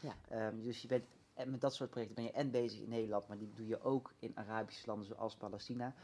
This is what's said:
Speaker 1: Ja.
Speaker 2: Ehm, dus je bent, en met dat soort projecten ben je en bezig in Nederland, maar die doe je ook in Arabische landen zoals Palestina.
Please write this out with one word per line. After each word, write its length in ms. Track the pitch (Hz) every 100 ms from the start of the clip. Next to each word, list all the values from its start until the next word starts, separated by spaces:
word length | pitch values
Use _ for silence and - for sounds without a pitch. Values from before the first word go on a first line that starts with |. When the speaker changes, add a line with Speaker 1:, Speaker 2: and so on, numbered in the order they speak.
Speaker 1:
Ja. 160 | 147 - -
Speaker 2:
Ehm, 320 | 113 110 113
dus 220 | 117 117
je 60 | -
bent, 160 | 127 - - -
en 160 | - 131
met 100 | 131
dat 140 | 139
soort 160 | - 127
projecten 240 | 123 107 110
ben 80 |
je 80 | 113
en 180 | - 139
bezig 300 | 120 120 107
in 80 | 110
Nederland, 400 | 117 110 104 101
maar 100 | 104
die 140 | 104
doe 120 | 113 110
je 160 | 113
ook 300 | 131 135 131 -
in 140 | 117 -
Arabische 500 | 104 110 107 - -
landen 200 | 107 101
zoals 300 | - 110 -
Palestina. 580 | 104 104 - 120 123 -